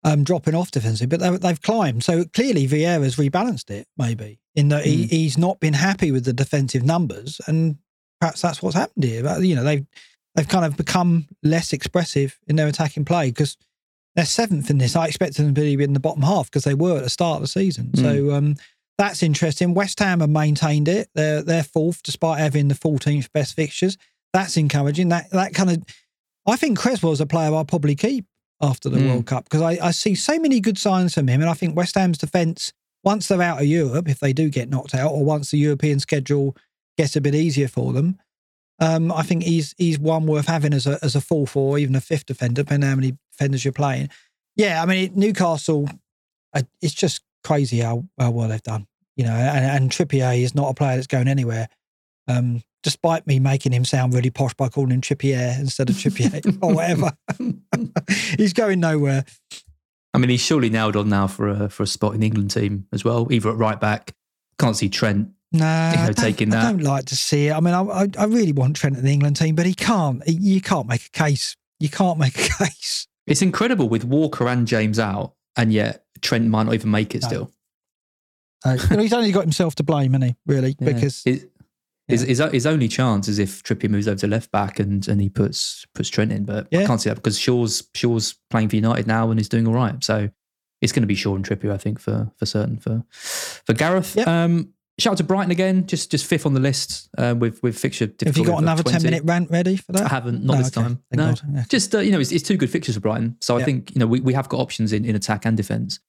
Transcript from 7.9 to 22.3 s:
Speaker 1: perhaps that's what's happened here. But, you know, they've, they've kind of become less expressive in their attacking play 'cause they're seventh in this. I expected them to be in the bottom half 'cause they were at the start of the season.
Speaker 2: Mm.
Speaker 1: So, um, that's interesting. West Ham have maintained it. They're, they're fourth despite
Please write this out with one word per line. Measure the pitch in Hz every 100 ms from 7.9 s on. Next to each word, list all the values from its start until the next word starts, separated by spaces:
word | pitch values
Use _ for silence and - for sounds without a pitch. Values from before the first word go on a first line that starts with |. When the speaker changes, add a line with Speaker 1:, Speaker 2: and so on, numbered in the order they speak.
| _ _ _
Speaker 1:
perhaps | 170 -
that's | 175 151
what's | 185 165
happened | - -
here. | 131 113
But, | 135 180
you | 185 147
know, |
they've, | 135 151 139 - - _ _
they've | - 147
kind | 185
of | 165 143
become | 156 185 175 170 147 -
less | 151 160 160
expressive | 143 - 180 165 143 139 - -
in | 156
their | 151
attacking | 143 156 -
play | 139 175 139
'cause | 120 147 - _ _ _ _ _
they're | -
seventh | 156 - 226 170 139
in | 143
this. | 123 170
I | 165
expected | - 175 139
them | 151
to | 139 151 139
be |
in | 143
the | 139
bottom | 151 156
half | 135 196 135
'cause | 143
they | 143
were | 139 175 156
at |
the | 127
start | - 170 151
of |
the | 147
season. | 185 196 131 120
Speaker 2:
Mm. | -
Speaker 1:
So, | 127 139 139
um, | 143 147 147 - _ _ -
that's | 202 196
interesting. | 170 143 165 147 180
West | 175 196 -
Ham | 202 175
have | 151
maintained | 151 151 147 160 147 147
it. | 196 208
They're, | 156 151 151
they're | 147 165
fourth | 151 165 160 170
despite | - - 165